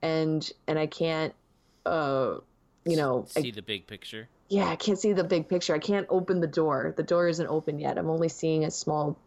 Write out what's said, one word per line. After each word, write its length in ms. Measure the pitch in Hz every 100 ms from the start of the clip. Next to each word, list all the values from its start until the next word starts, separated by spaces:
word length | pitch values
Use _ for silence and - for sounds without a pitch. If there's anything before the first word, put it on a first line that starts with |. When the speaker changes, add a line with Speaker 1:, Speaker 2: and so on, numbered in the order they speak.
Speaker 1:
and, 480 | 160 160 160 156 151 - -
and 100 | 156
I 100 | 156
can't, 460 | - 165 160 156 - _ _ _ _ -
uh, 520 | 165 143 135 123 78 - _ _ _ -
you 120 | 160
know, 280 | 143 127 -
Speaker 2:
See 180 | - 135
Speaker 1:
I 40 |
Speaker 2:
the 100 | 107
big 260 | 98 104 -
picture? 400 | 104 - 110 113 _ _
Speaker 1:
Yeah, 180 | 202 180
I 80 | 165
can't 240 | - 190
see 140 | 214
the 100 | 196
big 240 | 180 180 143
picture. 260 | 180 -
I 60 | 156
can't 260 | 156 202 196
open 320 | 185 180 185
the 60 | 165
door. 460 | 160 156 135 147 160
The 60 |
door 260 | 156 175 175
isn't 180 | 160 165
open 320 | 156 160 147
yet. 180 | 147 -
I'm 120 | 165
only 180 | 160 165
seeing 380 | - 160 160 156
a 60 |
small 460 | - - 151 147 139